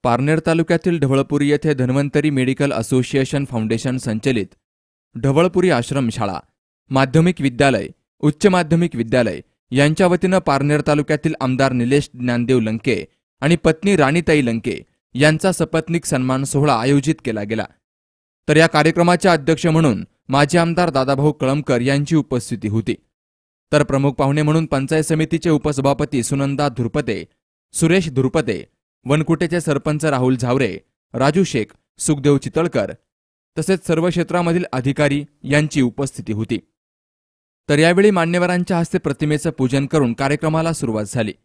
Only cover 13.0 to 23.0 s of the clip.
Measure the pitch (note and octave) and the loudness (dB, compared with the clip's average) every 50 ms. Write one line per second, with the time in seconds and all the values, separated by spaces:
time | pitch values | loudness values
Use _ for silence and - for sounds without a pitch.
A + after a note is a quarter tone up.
13 | - _ _ _ _ _ _ _ C3 D3+ F3 E3 - D#3+ D#3 - - G3 G3+ E3 | -4 _ _ _ _ _ _ _ 2 2 2 4 2 0 0 2 0 0 2 4
14 | C#3+ C3+ - - E3 - D#3 D3+ C3 A#2 A2+ A2+ - B2 F#2 - - _ _ _ | 2 2 2 0 2 2 2 2 2 0 -2 -4 -4 -6 -8 -8 -10 _ _ _
15 | _ _ _ B2 D3 D#3 D#3 D3+ - F#3+ F3+ - E3 - - D#3+ D#3 - E3 E3+ | _ _ _ 2 2 2 4 2 0 0 0 0 -2 -2 -2 -4 -2 -2 -4 -4
16 | - - D3+ C3 B2+ C3 C3 C3 C#3 C3+ - C#3 C#3+ D3+ C3 A2 A#2 C3+ C#3+ C#3+ | -2 -2 -2 -2 0 -2 -2 -2 -2 -2 0 0 2 2 2 2 2 2 2 2
17 | C3+ D#3 D#3 - _ B2 A2 G#2 G#2 G#2 A2 A2 G2 - _ _ _ _ _ _ | 2 0 -4 -2 _ -6 -6 -6 -6 -4 -4 -6 -6 -8 _ _ _ _ _ _
18 | _ _ _ _ _ _ _ _ _ - D3+ D3+ D#3+ D#3+ - D3+ D3+ D#3+ D#3 E3+ | _ _ _ _ _ _ _ _ _ 2 4 6 6 6 4 4 4 4 4 4
19 | E3+ F3 F3 F3 - F#3+ E3+ D#3 C3+ D3+ D#3+ - - E3 D#3 E3 D#3+ C#3+ G#2+ F#2 | 4 4 4 4 4 2 2 2 2 0 0 0 0 0 2 4 2 2 0 -2
20 | F2+ _ _ _ _ - C3 C#3 D3 C#3+ - F3 E3+ E3+ E3 F3 F3+ E3 C#3 C#3 | -6 _ _ _ _ -2 2 2 2 4 2 2 2 2 0 0 0 0 0 -2
21 | C3 C3 C#3 C3+ C#3+ D3+ D3 _ C3 C3 C3+ D3+ C3 - C3 A#2+ B2 C3+ C#3 C#3+ | 0 0 0 2 2 0 0 _ -2 0 0 -2 0 0 0 0 2 0 0 0
22 | D3 - E3 D3+ - _ C3 B2 - - B2 G2 A2+ A2 G#2 A2+ A2 - G2+ - | 0 0 0 0 0 _ -4 -4 -4 -6 -8 -6 -4 -2 -2 -2 -2 -2 -6 -6